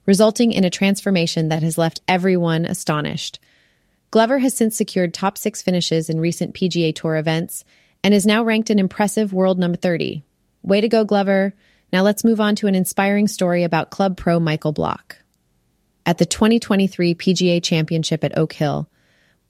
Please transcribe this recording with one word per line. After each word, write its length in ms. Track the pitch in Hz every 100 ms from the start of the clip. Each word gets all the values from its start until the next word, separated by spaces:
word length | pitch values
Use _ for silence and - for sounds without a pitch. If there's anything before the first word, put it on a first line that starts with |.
| -
resulting 460 | 196 220 214 233
in 120 | 196
a 60 | 180
transformation 800 | - 196 196 202 185 165 165 160
that 140 | 156
has 160 | 160 160
left 220 | 165 - -
everyone 580 | 185 190 180 170 160 170
astonished. 760 | 185 - 151 - - - - _ _ _ _ _ _ -
Glover 260 | 220 226 277
has 160 | 254
since 220 | - 220 -
secured 360 | 208 190 175
top 280 | - 196 -
six 240 | 220 -
finishes 440 | - 180 - 160 160
in 120 | 160
recent 340 | 170 170 175
P 160 | - 185
G 140 | 170
A 80 | 160
Tour 260 | 156 165 160
events 480 | 156 160 175 - - _ _ _
and 100 | 196
is 140 | 208 202
now 160 | 214
ranked 260 | 226 220 220
an 80 | 214
impressive 560 | 185 - 208 220 208
world 240 | 185 185 185
number 200 | 175 170
thirty. 460 | 185 165 - 151 - _ _ _
Way 200 | 180 202
to 60 | 220
go, 160 | 226
Glover. 520 | 214 202 196 196 196 - _ _ -
Now 120 | 185
let's 200 | 202 208
move 160 | 226 214
on 160 | 208 214
to 100 | 208
an 80 | 185
inspiring 520 | 180 - 196 208 208
story 360 | - 180 175
about 260 | 170 160 -
Club 280 | - 196 180
Pro 220 | 175 170
Michael 320 | 160 156 156
Block. 460 | 151 80 - - - _ _ _ _ _ _ _ _ 175
At 140 | 170
the 60 | 170
twenty 320 | - 220 233
twenty-three 580 | - 196 190 - 175 170
P 180 | -
G 160 | 170 180
A 100 | 175
Championship 640 | - 165 156 165 156 160
at 140 | 147 -
Oak 160 | 156
Hill, 360 | - 151 143 151 _ _ _ _ _